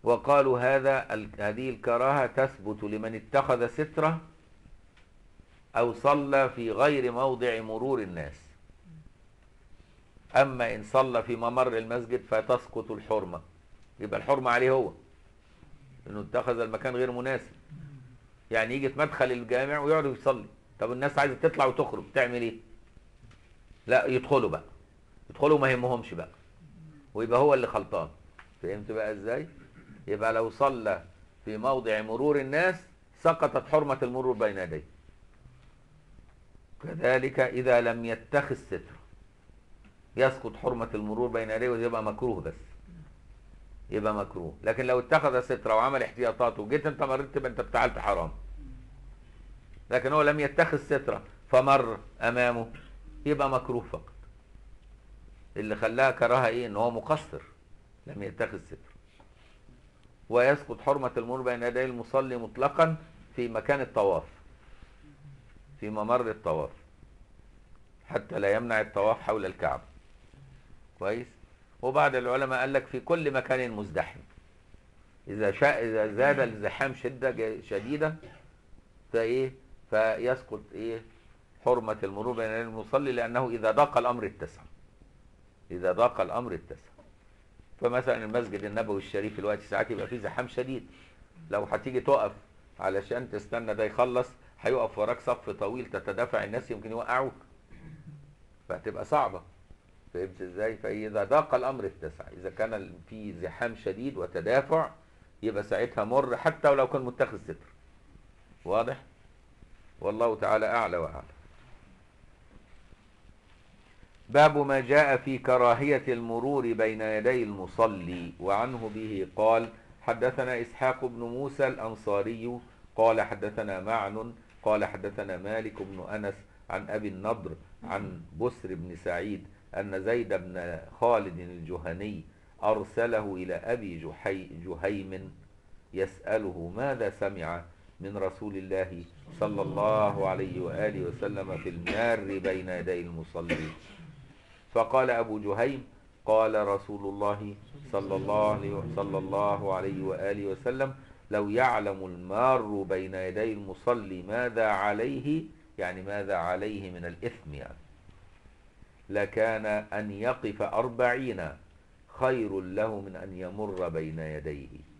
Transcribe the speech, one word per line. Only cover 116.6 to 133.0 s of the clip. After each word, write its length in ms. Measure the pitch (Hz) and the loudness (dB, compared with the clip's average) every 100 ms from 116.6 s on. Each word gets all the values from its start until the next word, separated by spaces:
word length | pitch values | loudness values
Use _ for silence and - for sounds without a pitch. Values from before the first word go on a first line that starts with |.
| 120 | 0
بين 280 | 110 110 110 | 2 0 0
يدي 420 | 107 107 107 127 | -2 2 2 2
المصلي. 920 | 110 101 90 - 113 98 87 90 85 82 | -2 -6 -8 2 2 2 -6 -6 -8 -6
وعنه 500 | 90 98 123 123 110 | 0 0 0 -4 -6
به 320 | 104 110 101 92 - | -6 -6 -6 -6 2
قال: 320 | 110 113 113 - - - | 6 6 2 -10 -20 -8
حدثنا 580 | - 113 123 127 127 120 | -4 0 0 0 -2 -2
إسحاق 440 | 117 - 131 127 | -6 0 0 0
بن 160 | 131 117 | -4 -4
موسى 460 | 120 123 139 139 135 | -8 -6 -6 2 0
الأنصاري 920 | 131 113 107 107 101 104 117 117 120 - - - - | 2 -6 -4 0 2 0 -4 -6 -8 -12 -20 -12 4
قال: 240 | 113 110 | 6 6
حدثنا 600 | 104 107 104 107 104 95 | 2 -2 -4 -4 -4 -4
معن 520 | 98 113 98 107 117 117 - - | -2 -2 -2 -6 -10 -14 -20 -4
قال: 220 | 110 107 | 2 2
حدثنا 520 | 95 95 101 104 98 90 | 2 -4 -8 -6 -6 -6
مالك 460 | 95 110 110 104 | -4 -4 -6 -8
بن 240 | 98 95 85 | -10 -10 -8
أنس 240 | 107 101 - - - - | -6 -6 -8 -16 -20 -8
عن 200 | 95 104 | -6 -4
أبي 180 | 107 107 | -6 -6
النضر 420 | 92 104 113 90 80 - - | -4 -4 -2 -4 -12 -16 -18
عن 360 | - 98 98 90 82 76 | -8 -6 -6 -10 -14 -4
بسر 340 | 120 120 95 | -4 -4 -10
بن 220 | 92 87 85 | -8 -10 -8
سعيد 420 | 92 87 101 98 - - - - | -4 -4 -4 -6 -10 -20 -10 -8
أن 260 | 101 95 | -4 -4
زيد 260 | 95 120 101 | 0 0 0
بن 500 | 95 90 90 87 82 - - | -4 -4 -8 -8 -8 -12 0
خالد 380 | 117 117 98 85 | 4 4 2 -8
الجهني 840 | 87 87 80 87 80 85 104 104 - - - - | -12 -12 -8 -6 -6 -6 -8 -8 -12 -20 -20 -4
أرسله 720 | 104 110 - - | 0 0 0 -2